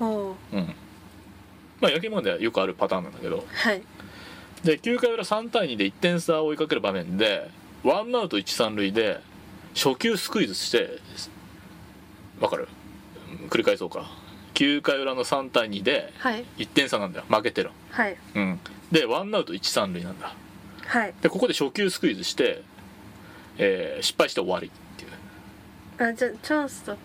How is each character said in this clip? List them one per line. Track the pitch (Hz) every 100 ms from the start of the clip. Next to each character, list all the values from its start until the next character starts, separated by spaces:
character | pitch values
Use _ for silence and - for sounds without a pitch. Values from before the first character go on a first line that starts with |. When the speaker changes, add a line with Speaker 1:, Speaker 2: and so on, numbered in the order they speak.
Speaker 1:
お | 226 214 196
う。 | 185 -
Speaker 2:
う | -
ん。 | 175 - - - - - - - - - - -
ま | 160
あ、 |
野 | 151
球 | 220
漫 | 202
画 |
で | 98
は | 85
よ | 113
く | 95
あ | 95
る |
パ | - 98
タ | 95
ー |
ン |
な | 85
ん |
だ | -
け | -
ど。 | 82 -
Speaker 1:
は | - 233
い。 | 196 - - - - - - - -
Speaker 2:
で、 | 165 151
九 | 233 240
回 | 240
裏、 | 226
三 | 185 214 226
対 | 233 160
二 | 110
で |
一 | 98
点 | - 175 175
差 | 165 156
を | 156
追 |
い | 151
か | 156
け |
る | 127
場 | 101
面 | 95 85 95
で、 | 107 90 - - - -
ワ | 123 180
ン | 233 247
ア |
ウ | 190
ト | 101
一 | -
三 | - 110 104
塁 | 98
で、 | 110 107 85 - - - - -
初 | - 139 131
球 | 233 196
ス | -
ク | 220
イ | 120
ズ |
し | 92 -
て、 | 117 87 - - - - - - - - - - - - - - -
わ | -
か | -
る？ | - - - - - - - 85 -
繰 | 113
り |
返 | 104 101
そ | 90
う |
か。 | - - - - - -
九 | - 143 147
回 | 147 139
裏 | 135
の | 127
三 | 120 139 131
対 | 123 110
二 | 101
で、 | 107 139 - -
Speaker 1:
は | 254
い。 | 220 247 -
Speaker 2:
一 | 107
点 | - 135
差 | 113
な | 95
ん |
だ | 85
よ。 | -
負 | 107
け | 107
て | 107
る。 | 90 - -
Speaker 1:
は | - 208
い。 | 175 -
Speaker 2:
う | 107
ん。 | 95 90 - - -
で、 | 160
ワ | 117 147
ン | 202
ア | 208
ウ |
ト | -
一 | 92 -
三 | 123 98
塁 | 87
な | 87
ん | 95
だ。 | - - - - - - -
Speaker 1:
は | 240 202
い。 | -
Speaker 2:
で、 | -
こ | 190
こ | 151
で |
初 | - 139
球 | - 196
ス | -
ク | 139
イ |
ズ | 98
し | -
て、 | - 117 - - - - - - - - - - -
え | 98 92 78 71
ー、 |
失 | - -
敗 | 147
し |
て | -
終 | 90
わ | 87
り | 90
っ | - - -
て |
い | -
う。 | - - - - - - - - - 233
Speaker 1:
あ、 |
じ | 226
ゃ | 247
あ、 | 220
チ | -
ャ | 302
ン | 277
ス | - -
だ。 | -